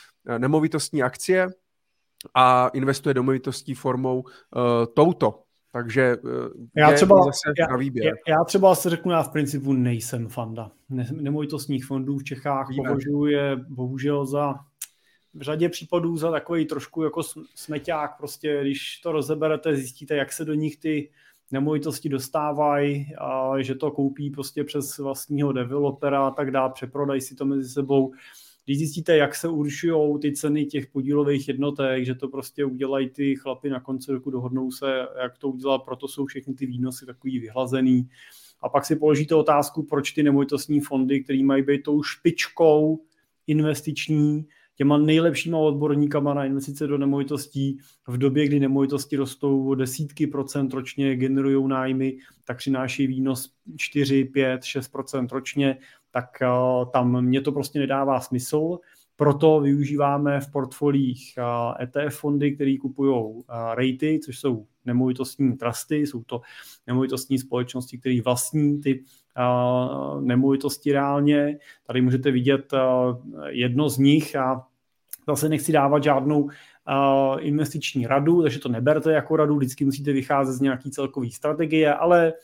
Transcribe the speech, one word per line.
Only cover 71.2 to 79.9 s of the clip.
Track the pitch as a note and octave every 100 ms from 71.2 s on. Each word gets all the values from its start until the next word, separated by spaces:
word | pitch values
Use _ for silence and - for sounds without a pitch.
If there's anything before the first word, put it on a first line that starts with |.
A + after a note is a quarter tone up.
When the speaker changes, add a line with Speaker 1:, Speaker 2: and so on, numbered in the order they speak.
| C#3+ D3 D3 D3 - - -
Speaker 2:
Tady | B2
můžete | B2+ C3 C#3
vidět, | B2+ B2 C3+ C3+
eh, | C#3 C3 B2+ B2+ B2 - D3+ D2
jedno | - B2 B2 D3+
z | B2
nich | C#3 D#3 D3 C#3
a | C3 B2+ - _ _ _ _ - -
zase | C#3+ D#3
nechci | D#3 -
dávat | D#3 C#3 D3
žádnou, | C#3+ C3+ C3 D3 C#3+
eh, | - - _ - C#3 C#3 C3+ C3+ C3+
investiční | - D3 D3+ D3+ - C#3 A#2
radu, | C3+ D3 F3
takže | D3+ A#2+
to | C3
neberte | A#2 B2+ D3+ D#3
jako | D#3 D3+ D#3+
radu, | D3 D3
vždycky | B2+ -
musíte | C#3